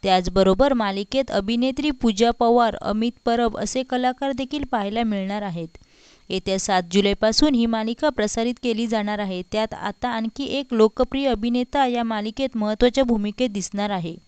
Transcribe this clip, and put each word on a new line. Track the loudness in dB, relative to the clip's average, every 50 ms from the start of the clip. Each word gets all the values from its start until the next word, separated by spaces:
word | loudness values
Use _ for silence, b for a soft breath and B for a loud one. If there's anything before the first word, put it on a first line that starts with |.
त्याचबरोबर | 4 4 2 4 2 2 2 4 4 4 6 6 4 4
मालिकेत | 4 2 0 -2 -2 -4 -6 _ -2 -2 -2 0
अभिनेत्री | -2 -2 0 0 0 0 0 0 -2 0 -2 -2
पूजा | -2 2 0 0 2 4 2 2
पवार, | 4 2 2 4 6 4 4 2 0
अमित | -4 -4 -4 -2 0 -2 -2 -4 _ _
परब | 0 0 2 0 0 0 -2
असे | -6 -4 -4 -4
कलाकार | -4 -2 -2 0 0 -2 -2 _ -4 -4
देखील | -2 -4 -6 -6 -4 -6 -4
पाहायला | -2 -2 -2 -2 -2 -2 -2
मिळणार | 0 0 0 -2 -2 -4 -4 -6
आहेत. | -6 -6 -6 -8 -8 -10 _ -20 b b b b b b b b b b
येत्या | -6 -4 -2 -2 -2 -2
सात | 0 0 0 0 0 2
जुलैपासून | 0 2 2 2 0 2 0 0 4 4 4 4 4
ही | 2 2
मालिका | 0 0 -2 -2 -4 -4 0 -2 -2
प्रसारित | 0 0 -2 -2 -2 -2 -2 -2 -4 -4
केली | -4 -4 -2 -2 -2
जाणार | -2 -2 -2 -2 -2 -4 -4
आहे. | -4 -4 -6 -6 -8 _
त्यात | -2 -2 -2 -2 -6
आता | -8 -8 -8 -8 _ -6 -4
आणखी | -4 -4 -4 -6 -6 -6 -6
एक | -4 -4 -6 -4 _ 2
लोकप्रिय | 4 4 4 _ 0 -2 -2 0 -2 0 0
अभिनेता | 0 0 0 0 0 0 -2 _ 0 0 2
या | 2 0 -2
मालिकेत | -2 -2 -4 -4 -4 -6 -4 -4 -4 -4 -2
महत्त्वाच्या | -2 -2 -2 2 4 4 4 4 4 2
भूमिकेत | 2 2 0 0 -4 -2 -2 -2 -2
दिसणार | -2 -4 -6 -4 -4 -4 -4 -2
आहे. | -2 -4 -4 -6 -10 -12 _